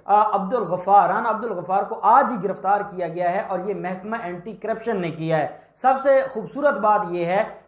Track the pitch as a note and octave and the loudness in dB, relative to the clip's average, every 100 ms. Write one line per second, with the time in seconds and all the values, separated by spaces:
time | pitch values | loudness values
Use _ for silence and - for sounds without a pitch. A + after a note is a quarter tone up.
0 | - G#3 G#3+ G3 F#3+ B3 F#3 F3+ G3 G3+ | 2 2 4 0 -2 -4 -2 -4 4 6
1 | F3 G#3 A#3 G#3+ A#3 F3+ F3 G3 G3 A3 | 6 2 -2 -2 -4 -6 -2 -2 -2 0
2 | G3 C4 A#3 A3+ F#3+ F3+ F#3+ G3+ G3 F3+ | 4 6 4 0 -6 -4 0 0 -2 -6
3 | E3+ E3+ F3 F#3+ G3+ F#3 G3+ F3 F3 F#3 | -6 -2 -2 -2 -4 -4 -4 -6 -6 -8
4 | G#3+ A3+ F3 F3+ A3+ G3+ G#3+ A3 A#3 G#3 | -8 -8 -8 -10 -12 -8 -6 -6 -4 -2
5 | E3 D#3+ D#3+ D#3 C#3 - _ - B3+ C4+ | -4 -4 -2 0 -2 -8 _ 0 2 2
6 | C#4 C4+ C4+ A3 F#3+ C4 C#4+ G#3+ G#3+ G3+ | 4 2 2 -4 -8 0 0 2 2 2
7 | F3 F3 E3+ G3 A3+ - | 0 -4 0 0 -2 -8